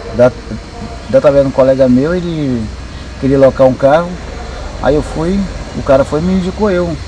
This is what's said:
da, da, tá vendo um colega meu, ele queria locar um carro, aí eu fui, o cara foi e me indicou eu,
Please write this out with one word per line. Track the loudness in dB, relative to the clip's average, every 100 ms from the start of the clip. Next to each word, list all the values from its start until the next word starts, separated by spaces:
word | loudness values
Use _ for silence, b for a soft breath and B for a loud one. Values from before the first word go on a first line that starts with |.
| -2 2
da, | 2 2 -10 -12 -12 -14 -12 -12 0
da, | 2
tá | 4
vendo | 4 4
um |
colega | 4 2 4 4
meu, | 4 2
ele | -2 -4 -4 -2 -2 -6 -10 -12 B B -4
queria | 0 4
locar | 4 4 2
um |
carro, | 4 4 4 0 -8 -10 -12 -10 -10 -10 -4
aí | 0
eu | 0
fui, | 0 -4 -2 -2 -2 -6 -10 -4
o |
cara | 2 2 2
foi | 0
e |
me | 0
indicou | 0 0 -2 0
eu, | 0 -2 -4